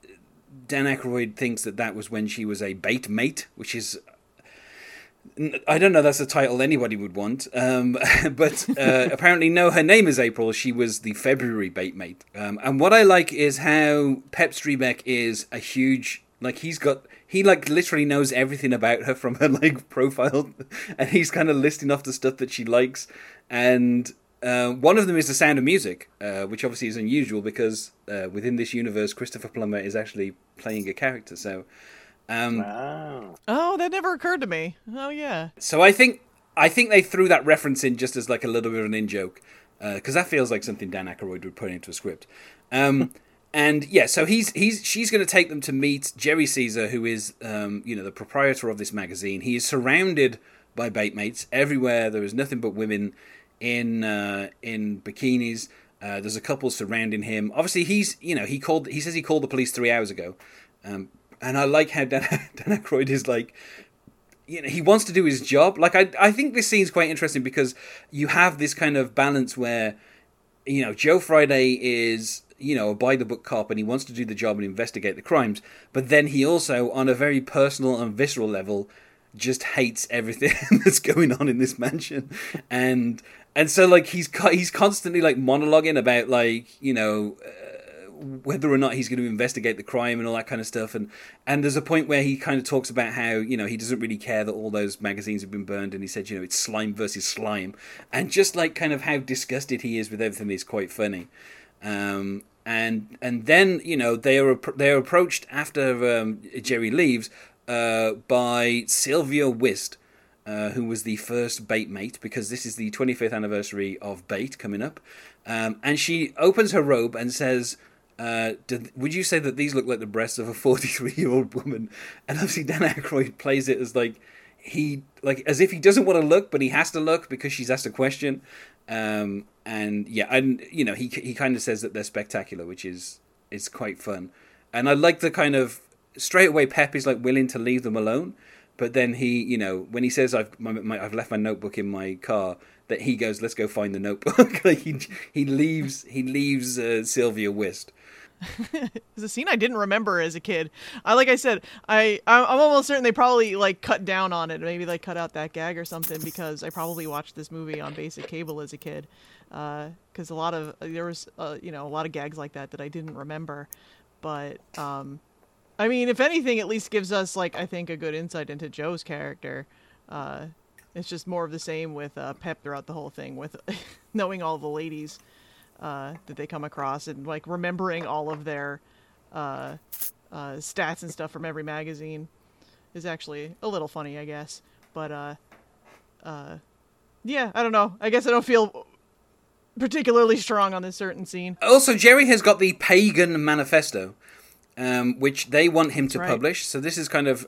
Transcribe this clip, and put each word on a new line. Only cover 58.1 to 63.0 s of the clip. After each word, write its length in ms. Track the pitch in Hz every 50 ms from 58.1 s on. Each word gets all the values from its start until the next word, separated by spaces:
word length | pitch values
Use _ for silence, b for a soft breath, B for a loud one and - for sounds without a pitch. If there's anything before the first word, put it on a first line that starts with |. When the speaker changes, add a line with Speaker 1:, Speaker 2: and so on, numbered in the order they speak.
| - -
Speaker 1:
you 140 | - 170 165
know, 100 | 123 101
he 140 | 101 139 139
called, 300 | - - 160 160 165 -
he 120 | 135 147
says 140 | 143 170 165
he 80 | 165
called 200 | - - 156 156
the 60 | 135 -
police 240 | - 131 127 123
three 180 | - 123 120 117
hours 200 | 117 117 110 98
ago. 240 | 95 95 87 90 92 b b b b b b b b _ -
Um, 240 | 101 101 98 98 - - _ _ _ - _
and 160 | 123 127 131
I 80 | 139 143
like 260 | 139 143 156 160 151
how 140 | - 156 139
Dan, 160 | 123 135 135
<laughs> 360 | - - 165 143 - - -
Dan 220 | - - - 208 202
Aykroyd 260 | - - 151 131